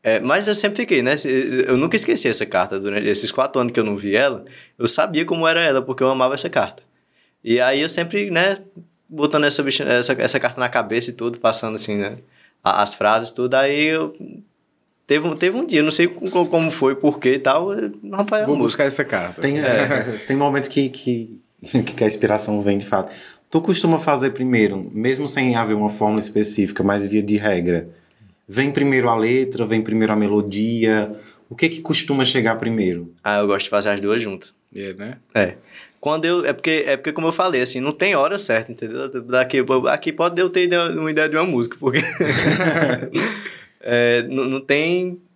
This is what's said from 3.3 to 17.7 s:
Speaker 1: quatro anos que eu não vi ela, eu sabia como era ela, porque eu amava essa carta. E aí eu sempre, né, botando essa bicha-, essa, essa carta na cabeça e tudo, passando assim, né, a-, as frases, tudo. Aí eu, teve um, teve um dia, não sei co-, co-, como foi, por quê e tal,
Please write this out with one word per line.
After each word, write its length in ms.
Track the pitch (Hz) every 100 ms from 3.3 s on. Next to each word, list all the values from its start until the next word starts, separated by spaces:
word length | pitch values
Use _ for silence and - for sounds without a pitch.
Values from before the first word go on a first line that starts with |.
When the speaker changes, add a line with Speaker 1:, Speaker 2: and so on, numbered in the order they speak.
Speaker 1:
quatro 300 | - 135 131
anos 120 | 120
que 60 | 117
eu 40 |
não 120 | 107 101
vi 200 | 101 104
ela, 280 | 139 113 - - - -
eu 100 | 120
sabia 360 | - 196 151
como 220 | 165 170 160
era 140 | 165
ela, 200 | 165 135
porque 200 | 123 127
eu 60 | 131
amava 260 | 131 127
essa 140 | 135 -
carta. 340 | 131 98 - _ _ _ _ _ _
E 180 | 113 120
aí 200 | 127 139
eu 80 | 160
sempre, 420 | - 170 202 202
né, 280 | 170 190 196 - 175 - _ _
botando 360 | 151 147 151
essa 180 | 147 143
bicha-, 220 | 139 - 123
essa, 240 | 123 120
essa 260 | 127 - 135
carta 200 | 127 127
na 80 | 123
cabeça 420 | 123 107 117 123
e 20 |
tudo, 260 | 117 117 117
passando 360 | 113 110 113
assim, 220 | 110 - 104
né, 180 | 101 - _ _ _ _
a-, 200 | - 98
as 120 | 101
frases, 360 | - 104 113 117
tudo. 220 | - 123
Aí 300 | 131 139 143 156
eu, 280 | 160 160 - - - - _ _ _ _ _ -
teve 200 | 147 165
um, 80 | 156
teve 200 | 175 226
um 80 | 330
dia, 160 | 165
não 80 | 151
sei 140 | 151 170
co-, 220 | 175 185
co-, 160 | 185 170
como 240 | 165 160
foi, 240 | - 135
por 240 | 135 151 143
quê 160 | 127
e 40 | 135
tal, 340 | 139 147 185